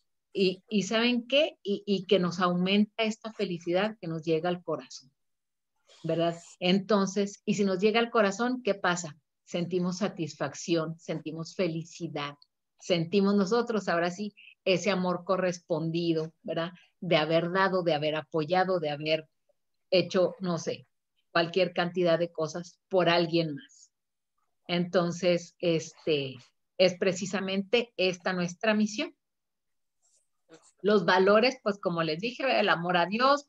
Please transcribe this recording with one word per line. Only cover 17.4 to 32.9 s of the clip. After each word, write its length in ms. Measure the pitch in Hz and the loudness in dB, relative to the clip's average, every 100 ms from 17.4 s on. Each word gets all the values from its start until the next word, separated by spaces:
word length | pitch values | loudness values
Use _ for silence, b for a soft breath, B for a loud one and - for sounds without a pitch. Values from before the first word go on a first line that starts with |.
| 170 | 0
dado, 320 | 190 190 185 | 0 0 0
de 100 | 170 | 0
haber 220 | 147 151 156 | 0 0 -4
apoyado, 640 | - 165 151 185 185 185 | -4 -4 0 0 2 0
de 100 | 151 | -2
haber 380 | 147 156 156 - _ _ _ _ _ - | -4 -2 -2 -4 _ _ _ _ _ 0
hecho, 440 | 185 175 196 175 - | 0 2 2 0 -2
no 180 | 180 165 | -4 -4
sé, 300 | 170 - - _ _ _ _ | -4 -8 -12 _ _ _ _
cualquier 420 | 170 170 185 180 | -2 0 2 0
cantidad 440 | 180 175 180 175 165 | 0 -2 0 2 2
de 140 | 170 | 0
cosas 480 | - 156 175 175 _ _ | -4 -6 -6 -12 _ _
por 200 | 185 170 | 2 4
alguien 460 | 175 165 165 160 139 | 4 2 0 0 -4
más. 360 | - _ _ _ _ _ _ _ _ _ - | -14 _ _ _ _ _ _ _ _ _ -4
Entonces, 880 | 175 175 185 175 170 180 170 - _ | -2 0 2 0 0 0 0 -2 _
este, 800 | 170 160 - - 170 147 135 123 - _ _ - | 0 0 -2 -8 -2 -2 -2 -10 -20 _ _ 2
es 200 | 185 180 | 2 2
precisamente 960 | 190 180 196 190 190 196 196 240 233 - | -2 -2 -4 -4 -4 -4 0 0 0 -2
esta 360 | 185 180 196 | -2 -2 -4
nuestra 400 | 185 175 - 220 | -2 -4 -2 0
misión. 400 | 214 208 208 339 - _ _ _ _ _ _ _ _ _ _ _ _ _ 160 _ _ | 0 0 -2 -8 -10 _ _ _ _ _ _ _ _ _ _ _ _ _ -20 _ _
Los 240 | 196 208 170 | 4 4 6
valores, 520 | 185 190 214 254 262 | 4 6 6 4 0
pues 160 | 214 202 | -4 -2
como 240 | 185 165 | -2 -2
les 160 | 160 156 | -2 -2
dije, 400 | 233 247 269 220 | -6 -4 0 2
el 100 | 196 | 2
amor 280 | 165 175 | 2 2